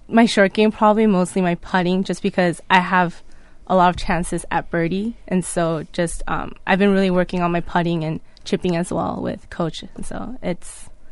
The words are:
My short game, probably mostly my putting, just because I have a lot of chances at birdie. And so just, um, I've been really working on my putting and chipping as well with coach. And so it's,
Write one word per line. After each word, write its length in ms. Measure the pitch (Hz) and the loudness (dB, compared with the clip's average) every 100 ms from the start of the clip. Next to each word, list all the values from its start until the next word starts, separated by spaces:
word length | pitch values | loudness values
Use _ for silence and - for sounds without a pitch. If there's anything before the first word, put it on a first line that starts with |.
| - | -2
My 180 | 226 233 | 2 4
short 280 | - 196 | 4 2
game, 180 | 202 214 | 4 0
probably 340 | - 214 214 220 | 4 4 4 4
mostly 360 | 185 180 196 | 4 2 0
my 140 | 180 170 | 0 0
putting, 480 | - 185 175 185 | -2 0 2 0
just 180 | 190 180 | -2 -2
because 380 | 202 190 180 165 - | -2 0 0 0 2
I 100 | 185 | 2
have 420 | 180 185 175 - - - - - - | 4 2 2 -2 -14 -18 -20 -16 0
a 80 | 190 | 4
lot 140 | 180 | 4
of 60 | 175 | 2
chances 500 | - 170 180 175 - | 0 0 -2 -4 -4
at 180 | 175 - | -4 -2
birdie. 460 | 170 165 185 214 233 - | 0 0 -2 -4 -8 -2
And 160 | 185 175 | -2 0
so 400 | - 165 160 156 | 0 0 -2 -4
just, 280 | - 170 - - | -4 -2 -2 -4
um, 260 | 160 - - - | -4 -4 -6 0
I've 120 | 190 | 4
been 120 | 202 | 4
really 180 | 190 190 | 4 4
working 300 | 180 175 180 | 2 0 0
on 100 | 175 | 0
my 100 | 170 | 0
putting 420 | 165 180 170 170 | 0 0 2 0
and 160 | 156 160 - - | -2 -6 -10 -16
chipping 320 | - 190 185 170 | -4 -2 0 0
as 160 | 180 | -2
well 300 | 175 180 - | -2 -2 -4
with 280 | 185 190 - | -6 -8 -10
coach. 340 | - 165 - - - | -6 -4 -6 -12 -10
And 100 | - | -8
so 320 | - - 254 | -6 -8 -6
it's, 400 | 185 180 - - - - - | -6 -6 -8 -14 -16 -16 -16